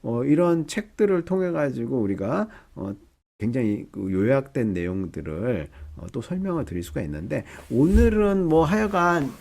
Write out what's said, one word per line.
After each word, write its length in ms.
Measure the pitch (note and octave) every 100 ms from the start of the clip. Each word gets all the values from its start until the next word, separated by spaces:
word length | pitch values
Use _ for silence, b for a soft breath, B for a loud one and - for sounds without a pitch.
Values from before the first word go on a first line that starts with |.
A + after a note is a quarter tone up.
어, 220 | A2 A#2
이런 420 | C3+ D3+ F3 E3+ D#3
책들을 600 | - G#3 - G#3 F#3 E3+
통해 240 | F#3 F3+
가지고 480 | E3 C#3+ C3 A#2 C3+
우리가, 480 | G2+ F#2+ G2 E3 G#3+ B B
어, 200 | - G2 G2+ _ _ _ _
굉장히 480 | G#2 B2+ A2+ G#2 -
그 180 | G2+ F#2+
요약된 640 | F#2 G#2+ C#3 C3+ C#3 A2
내용들을, 960 | F2+ F2 F#2 F2+ D#2 D2+ D#2 A#2 G#2+ C#2+ B B -
어, 100 | F2
또 100 | -
설명을 420 | A2+ F3+ F#3+ E3+
드릴 180 | G#2 F2
수가 200 | E2+ D#2
있는데 420 | E2 D2 E2 D3 B B B
오늘은 760 | A2+ D#3 G#3+ A#3 G#3+ G#3 G3 F3
뭐 180 | D#3+
하여간 680 | D#3+ G#3+ G#3+ F#3+ F3 E3+ C#3 -